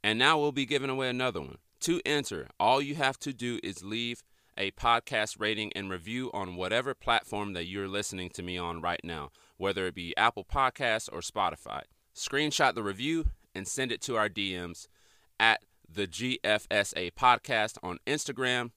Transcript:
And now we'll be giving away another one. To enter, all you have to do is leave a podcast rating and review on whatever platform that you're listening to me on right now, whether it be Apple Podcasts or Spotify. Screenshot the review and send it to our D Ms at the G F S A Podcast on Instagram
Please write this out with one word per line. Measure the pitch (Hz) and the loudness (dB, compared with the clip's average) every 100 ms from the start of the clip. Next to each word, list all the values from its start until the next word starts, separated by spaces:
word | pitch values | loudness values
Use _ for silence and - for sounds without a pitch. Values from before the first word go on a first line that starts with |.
And | 104 110 | 2 4
now | 135 156 | 6 6
we'll | 147 | 2
be | 139 131 | 0 0
giving | 143 135 | 0 0
away | 135 131 | -2 -2
another | 123 127 87 | 0 -2 -2
one. | 67 69 _ _ | -8 -14 _ _
To | - 170 - | -2 0 2
enter, | 147 135 87 62 - | 0 0 -6 -8 2
all | 104 131 | 4 4
you | 143 160 | 2 2
have | 135 135 | 0 0
to | - | -6
do | 127 120 117 | -4 -4 -4
is | - 98 | -6 -8
leave | 92 110 117 117 - _ _ - | -6 -4 -4 -6 -14 _ _ -6
a | 98 | -6
podcast | - 120 117 - 113 107 - | 0 4 4 2 -2 -2 -2
rating | 104 107 107 | -2 0 -2
and | - 98 | -6 -6
review | 92 85 120 127 | -6 -6 -6 -4
on | - 92 90 | -6 -6 -4
whatever | 92 113 127 | 0 0 0
platform | - 131 113 - 104 101 | -4 2 0 2 -6 -4
that | 92 85 | -4 -6
you're | 98 98 | -4 -2
listening | 98 104 92 90 | -2 -4 -6 -8
to | - | -8
me | 90 90 | -6 -4
on | 87 85 | -4 -2
right | 82 87 | -2 -2
now, | 82 80 69 _ _ _ | -4 -8 -10 _ _ _
whether | 95 95 92 | -2 0 -2
it | 87 | -4
be | 85 - | -6 2
Apple | 113 107 95 | 2 0 -4
Podcasts | 147 131 - 127 110 - | 0 0 2 0 0 -2
or | - | -10
Spotify. | 90 107 92 78 - 55 - _ _ - | -6 0 0 0 -10 -10 -10 _ _ -10
Screenshot | - 139 151 - 139 120 | -4 0 0 4 4 4
the | |
review | 104 98 135 165 156 - _ 95 | -4 -2 -2 0 0 -4 _ -8
and | 95 | -6
send | - 131 | -2 -2
it | 117 | -2
to | - 117 | -2 0
our | 104 | 0
D | 92 98 92 | 0 -2 -2
Ms | 87 85 - _ _ _ _ _ | -6 -10 -16 _ _ _ _ _
at | 110 110 _ _ - | 6 6 _ _ -14
the | 80 101 | -6 -4
G | 85 123 127 | -2 -4 -2
F | 98 107 - | 2 2 4
S | 104 98 - | 0 2 -2
A | 90 | -6
Podcast | - 127 120 - 120 107 - | 4 6 6 4 0 0 -4
on | 90 90 - | -8 -6 -2
Instagram | 147 - 120 127 123 120 | -2 -2 -2 0 0 -2